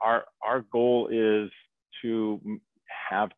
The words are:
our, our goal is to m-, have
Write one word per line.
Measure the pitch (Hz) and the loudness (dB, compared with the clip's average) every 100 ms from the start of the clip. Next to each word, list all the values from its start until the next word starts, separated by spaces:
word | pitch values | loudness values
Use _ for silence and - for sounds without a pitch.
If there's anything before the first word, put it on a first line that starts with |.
our, | 110 117 - _ | 0 0 -2 _
our | 110 127 - | -4 -4 -2
goal | 120 123 120 - | 2 4 2 2
is | 113 110 107 101 - _ _ _ - | 0 2 2 -2 -10 _ _ _ -10
to | 117 113 107 104 | -4 -2 -2 -4
m-, | 104 107 _ _ - - - | -6 -10 _ _ -16 -12 -4
have | 95 107 | -2 -2